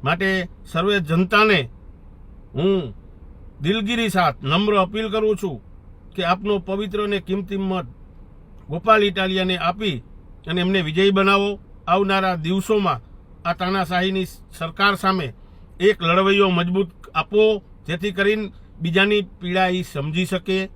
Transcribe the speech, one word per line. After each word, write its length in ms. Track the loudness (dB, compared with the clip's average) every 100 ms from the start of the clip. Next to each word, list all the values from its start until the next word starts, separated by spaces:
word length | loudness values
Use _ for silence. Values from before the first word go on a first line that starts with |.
માટે 440 | -2 0 0 -2 -4 -12 -8
સર્વે 340 | -2 0 0
જનતાને 680 | 0 0 2 4 4 4 0 -10 -20 -20 -20 -20 -20 -20 -10
હું 400 | -2 0 0 -2 -12 -20 -20 -20 -20 -20 -6
દિલગીરી 480 | -2 0 0 -2 0
સાથ 260 | 2 0 0
નમ્ર 320 | -2 0 2 2
અપીલ 340 | 0 -2 -4
કરું 260 | 0 0 0
છું 260 | -4 -8 -14 -20 -20 -20 -16 -6
કે 80 |
આપનો 360 | -2 0 0 -2
પવિત્ર 440 | -2 -6 -4 -2
અને 160 | -2 -2
કિંમતી 380 | -2 -6 -4 -4
મત 280 | -2 -4 -6 -14 -20 -20 -20 -20 -20 -20 -10
ગોપાલ 340 | -6 4 4
ઇટાલિયાને 540 | 4 0 -2 0 -2 -2
આપી 460 | -4 -2 -4 -4 -10 -20 -20 -18 -6
અને 140 | -2
એમને 200 | 0 0
વિજયી 300 | 0 2 4
બનાવો. 480 | 4 4 2 0 -4 -12 -14 0
આવનારા 480 | 0 2 2 0 -2
દિવસોમાં 680 | -2 -2 0 0 2 -2 -6 -20 -20 -10 -6
આ 40 |
તાનાશાહીની 720 | -4 -2 -2 0 0 0 -2 -6
સરકાર 680 | -10 -20 -10 -10 0 2 2
સામે 380 | 0 0 -4 -10 -20 -20 -20 2
એક 240 | 2 2
લડવૈયો 460 | 2 4 4 4 4
મજબૂત 400 | 2 0 0 -2 -6 -8 -6
આપો, 480 | 0 4 4 2 -4 -18 -8
જેથી 240 | -4 -4
કરીને 400 | 0 0 0 -4 -10 -20 -6
બીજાની 400 | 0 2 4 2
પીડા 460 | 0 -10 -4 2 2
ઈ 160 | 0
સમજી 420 | -4 -6 -4 -2 -2
શકે 400 | -2 -2 -4 -4